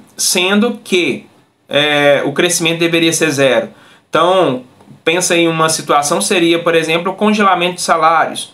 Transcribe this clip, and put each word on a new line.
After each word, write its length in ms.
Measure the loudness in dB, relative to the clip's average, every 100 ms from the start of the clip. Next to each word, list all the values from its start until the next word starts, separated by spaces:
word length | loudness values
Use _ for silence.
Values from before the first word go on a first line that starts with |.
| -16 -6
sendo 600 | -2 0 0 0 0 -4
que, 400 | -4 -2 -2 -6 -10 _ _ _ _
é, 540 | -2 0 2 2 2 0
o 60 |
crescimento 480 | -2 -2 0 -2 0
deveria 320 | 0 2 0
ser 180 | 0 -2
zero? 400 | 2 2 2 -2 -12 -20 -20 _
Então, 540 | 0 2 2 0 -2 -10 _ -20 -6
pensa 320 | -2 -2 0 0
em 100 | 0
uma 220 | 0 -2
situação, 520 | -2 0 0 0 -2
seria, 380 | 0 0 2 2
por 160 | 0
exemplo, 380 | 0 0 -2 -4
o 20 |
congelamento 640 | -2 0 2 2 2 -2 -4
de 60 |
salários, 680 | -2 0 2 2 0 -6 -14